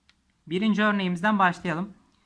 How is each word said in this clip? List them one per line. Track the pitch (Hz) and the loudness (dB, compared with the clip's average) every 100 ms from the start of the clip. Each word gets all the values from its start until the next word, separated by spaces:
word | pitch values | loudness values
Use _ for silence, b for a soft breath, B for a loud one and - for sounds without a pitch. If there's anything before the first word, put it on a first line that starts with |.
| _ _ _ _ - | _ _ _ _ -8
Birinci | 175 220 202 | -2 0 2
örneğimizden | 214 202 180 180 202 208 | 2 2 -2 0 0 2
başlayalım. | 190 170 180 160 208 - b b | 2 0 -4 -6 -6 -12 b b